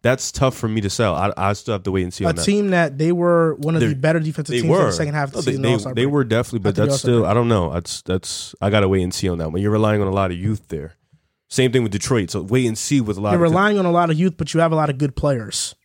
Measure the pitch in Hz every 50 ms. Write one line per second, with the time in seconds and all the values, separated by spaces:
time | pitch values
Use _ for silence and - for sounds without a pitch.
0 | - 117 131 127 - - - - 139 131 127 - - 110 107 113 101 98 - -
1 | 117 98 82 73 92 104 - - 92 98 104 - - - 107 98 90 101 92 95
2 | 90 87 - - 98 85 165 - - 202 202 208 208 196 185 175 170 147 139 135
3 | 156 165 175 170 175 175 170 170 165 160 151 - 147 156 165 160 120 - 147 131
4 | 135 156 165 170 156 160 151 - 143 - 120 123 113 160 160 196 175 110 90 -
5 | 160 147 147 151 143 139 - - 156 127 139 135 - 120 120 110 98 - - 117
6 | 127 143 143 143 131 113 113 113 123 - 123 113 95 104 95 101 107 139 139 131
7 | - 120 120 117 101 82 104 117 120 117 113 98 87 78 71 87 87 - - -
8 | - - 92 92 - - - - - - - _ - - 101 107 98 95 98 95
9 | 90 90 - - - 92 87 85 80 80 78 92 101 104 107 107 110 107 107 104
10 | 101 95 95 98 98 92 90 87 95 107 110 101 _ _ 85 76 71 80 - _
11 | _ _ _ _ _ _ _ _ _ _ - - 127 127 113 131 117 107 95 101
12 | - - 131 117 95 82 - 98 76 95 117 131 127 117 110 113 - - 143 139
13 | 117 107 101 98 104 104 190 175 170 165 160 185 202 214 208 202 190 175 170 175
14 | 175 165 160 151 180 190 165 - 165 - - 160 165 165 160 156 151 151 135 127
15 | 147 139 127 - - 147 139 117 110 104 - - - - - _